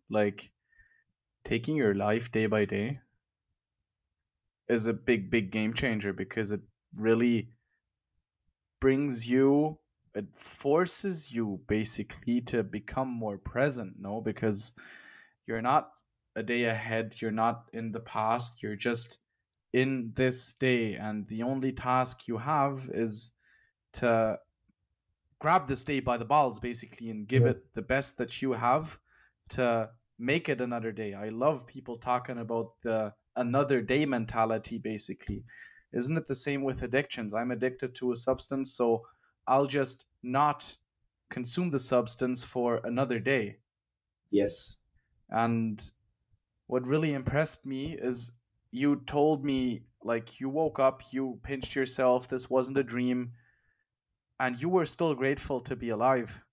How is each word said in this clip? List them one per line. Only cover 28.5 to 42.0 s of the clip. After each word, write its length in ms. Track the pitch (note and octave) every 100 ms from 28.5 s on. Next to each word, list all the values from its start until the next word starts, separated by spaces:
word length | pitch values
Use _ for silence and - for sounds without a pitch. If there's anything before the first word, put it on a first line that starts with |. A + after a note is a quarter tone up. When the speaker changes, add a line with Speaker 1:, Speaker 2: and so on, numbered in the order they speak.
Speaker 1:
have 460 | A#2+ A#2+ C#3 D#3+ - _ _ _ _ -
to 400 | - B2 A#2 A2 - _ -
make 300 | A#2+ D#3 E3
it 140 | B2+
another 300 | B2 A#2+ A2+
day. 200 | G#2 G#2+
I 160 | G2 G#2
love 380 | A2+ C#3 D#3 B2
people 320 | C#3 B2 A#2
talking 400 | B2+ B2 B2 A#2+
about 420 | A2+ A2+ A2 _
the 300 | A#2+ A2+ G#2+ - _
another 480 | - A#2+ B2+ C#3+ C3
day 240 | G#2 C3 D3+
mentality, 720 | B2+ A2+ A#2 A2 A2+ - A2+
basically. 640 | A2+ G#2+ - - - G2 - - - - _
Isn't 240 | - B2 D#3+
it 100 | D#3
the 80 |
same 280 | C3+ - C#3
with 200 | C3+ B2+
addictions? 520 | B2+ B2+ D3 - A2
I'm 160 | G#2+ A#2+
addicted 440 | A#2 B2+ B2+ B2+ B2+
to 160 | B2+
a 40 | A#2+
substance, 560 | B2+ C3 - C3+ C3
so 320 | - A#2+ A2+ - _ _ _ -
I'll 200 | C3 C#3
just 400 | C#3+ B2+ - _ _
not 560 | B2 C3 D3 C#3+ - - _ _ _ _ -
consume 420 | - B2 - F3+
the 80 | C#3
substance 640 | - B2+